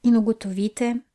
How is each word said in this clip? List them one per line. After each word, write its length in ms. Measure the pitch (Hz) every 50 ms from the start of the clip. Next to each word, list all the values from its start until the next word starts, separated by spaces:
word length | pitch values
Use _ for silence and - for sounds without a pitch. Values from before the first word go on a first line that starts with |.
| -
in 120 | 240 233 226
ugotovite: 800 | 214 220 220 220 - 196 185 190 202 214 - - 247 240 240 247 - _ _